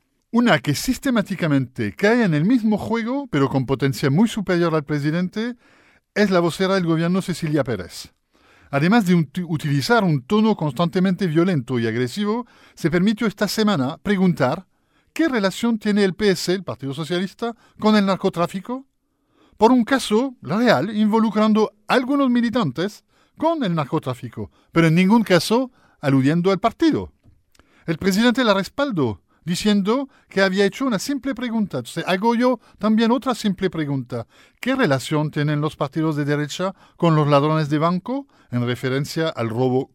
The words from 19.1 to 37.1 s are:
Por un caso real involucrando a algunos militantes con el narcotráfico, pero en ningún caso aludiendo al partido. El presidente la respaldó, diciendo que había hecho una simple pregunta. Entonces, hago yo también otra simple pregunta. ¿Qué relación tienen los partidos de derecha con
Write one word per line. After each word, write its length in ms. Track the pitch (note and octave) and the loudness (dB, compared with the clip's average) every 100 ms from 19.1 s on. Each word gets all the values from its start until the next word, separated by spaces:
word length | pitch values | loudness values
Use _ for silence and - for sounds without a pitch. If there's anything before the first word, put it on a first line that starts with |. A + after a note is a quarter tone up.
| _ _ _ _ - | _ _ _ _ 2
Por 160 | A3+ | 4
un 140 | B3+ A3 | 4 2
caso 500 | C4+ - G#3+ C4+ B3 | 0 2 0 0 -6
real 520 | B2+ G3+ A#3+ A3 G3 G#3+ | -6 0 2 2 2 0
involucrando 760 | G#3+ A3 A3+ G#3 A3 G#3+ G#3+ _ - | 2 2 2 2 2 2 0 _ 0
a 60 | |
algunos 360 | A#3 B3 C#4+ C4+ | 0 2 0 2
militantes 760 | A#3+ A#3 A#3+ D#3 C3+ G3 - _ _ _ - | 2 0 0 -2 -2 -6 -8 _ _ _ -4
con 260 | D#4+ E4 | -2 0
el 120 | G3+ E3 | -2 -2
narcotráfico, 760 | C3+ D#3 C3 B2 A#2+ - G2+ _ _ | -2 -4 -4 -8 -10 -12 -14 _ _
pero 140 | E3 E3 | 2 4
en 80 | E3 | 4
ningún 280 | F#3 A#3 | 4 4
caso 480 | G3+ E3+ - A#3 B3+ _ _ _ | 4 2 4 0 -2 _ _ _
aludiendo 500 | C#3+ C#3 C3+ E3+ F#3 | 0 2 4 2 2
al 80 | F#3+ | 0
partido. 540 | A3+ - E4 A#2+ E2+ _ _ _ _ _ _ _ - | -2 0 0 0 -4 _ _ _ _ _ _ _ -8
El 120 | E3 | -4
presidente 460 | F#3+ F#3+ A#3+ A#3 | 0 2 2 2
la 120 | A#3 G3 | 2 0
respaldó, 640 | F#3 - C#4+ F3 A#2+ G2 _ _ D#3+ | -2 -4 -4 -2 -2 -4 _ _ -8
diciendo 640 | F3+ G#3+ G#3 F#3+ B3+ C4+ _ _ | -4 0 0 0 -2 -4 _ _
que 140 | F#3+ | -2
había 240 | G3 F#3 G3+ | 0 2 0
hecho 200 | G3+ C4+ | 0 -4
una 140 | G3 | -4
simple 360 | - C#4+ C#4 C4 | -4 -6 -6 -8
pregunta. 420 | B3 A3+ G3+ C3+ | -4 -4 -4 -6
Entonces, 260 | B2 E3 E3 | -8 -8 -4
hago 260 | F#3 A#3 | -2 0
yo 260 | A#3 B3 B3 _ - | 2 0 0 _ -4
también 320 | G#3+ A3 A3+ | 0 2 2
otra 240 | B3 C4 A#3 | 0 -2 -4
simple 340 | G#3+ F3 F#3 | -2 -2 -4
pregunta. 560 | D#3+ D3 C#3 B2 A#2+ - _ _ - | -4 -4 -4 -6 -10 -10 _ _ -10
¿Qué 160 | B3 C4 | -4 0
relación 540 | B3 F3 - D3+ D3+ | 2 0 0 -2 -2
tienen 320 | D3+ D3 D3 | -2 -2 -2
los 140 | D#3 - | -4 -4
partidos 400 | D3 E3 D#3+ D3 | -6 -2 -2 -2
de 100 | C#3+ | -2
derecha 480 | D3 D3 - F#3+ F#3 - - | -2 -4 -6 -8 -8 -16 0
con 180 | E3+ | 2